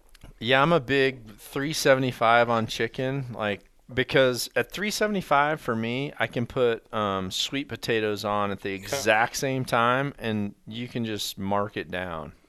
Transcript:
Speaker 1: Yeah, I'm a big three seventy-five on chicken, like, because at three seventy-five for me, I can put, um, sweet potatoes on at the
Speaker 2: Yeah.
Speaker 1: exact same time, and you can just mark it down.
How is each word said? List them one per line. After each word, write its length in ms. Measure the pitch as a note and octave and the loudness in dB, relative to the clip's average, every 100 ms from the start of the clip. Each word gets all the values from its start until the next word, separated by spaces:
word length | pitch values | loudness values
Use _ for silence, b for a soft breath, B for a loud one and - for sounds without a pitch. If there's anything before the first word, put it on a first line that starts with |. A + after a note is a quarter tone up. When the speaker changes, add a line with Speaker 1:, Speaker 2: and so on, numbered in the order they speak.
| _ - - - | _ -20 -20 -8
Speaker 1:
Yeah, 240 | A2+ C3 | 2 4
I'm 100 | D3 | 6
a 80 | E3 | 4
big 560 | B2 C#3 C3+ B2+ A2 G2+ | 2 2 2 0 -10 -20
three 360 | - C#3+ C#3 | -10 -6 -4
seventy-five 760 | D#3 D3+ C3 C3 A#2+ A2+ A#2 A#2+ | 0 4 4 4 2 4 6 6
on 180 | A#2 A2 | 2 0
chicken, 580 | - A2+ - C3 C#3 B2 | -2 -4 -2 -4 -4 -6
like, 300 | G#2+ G#2+ G2+ - _ - | -6 -4 -4 -8 _ -6
because 560 | B2 B2+ D3 C3 B2 - | -2 2 4 4 2 -2
at 160 | - A#2 | -2 -2
three 200 | - G#3 | -4 -6
seventy-five 720 | - G#3+ G3+ - C#3+ D3 D#3 | -2 -2 -2 2 2 4 0
for 140 | - | -2
me, 380 | A2+ A2+ B2 C#3+ - | -2 -2 -4 -6 -4
I 100 | A2+ | -4
can 180 | - A#2 | -2 -4
put, 460 | - A#2+ A2+ - | 0 0 0 -4
um, 360 | A2 G#2 F#2+ F#2+ | -4 -2 -2 -4
sweet 360 | - - C#3 D3 | -4 -4 -6 -8
potatoes 560 | A2+ - A#2 G#2+ G#2 | -8 -2 0 0 -2
on 260 | G#2+ G#2 G2+ | -2 -2 -2
at 80 | G2 | -4
the 100 | G#2 | -6
Speaker 2:
Yeah. 60 | G2 | -8
Speaker 1:
exact 600 | G2 C#3 A2 G#2+ A#2 - | -6 -2 2 4 2 -2
same 280 | C#3 C3 | -4 -4
time, 500 | B2+ B2 A#2 B2+ C#3+ - | 0 2 2 2 -2 -6
and 360 | A2+ G#2+ G2+ - - | -4 -2 -4 -8 -14
you 200 | A2 B2 | -12 -8
can 180 | B2+ | -6
just 340 | A2+ G#2 - - | -4 -4 -6 -6
mark 380 | G2 G2+ G2+ - | -2 -2 -2 -6
it 140 | E2 | -8
down. 420 | F2+ F2+ E2 D2 - | -6 -6 -8 -10 -16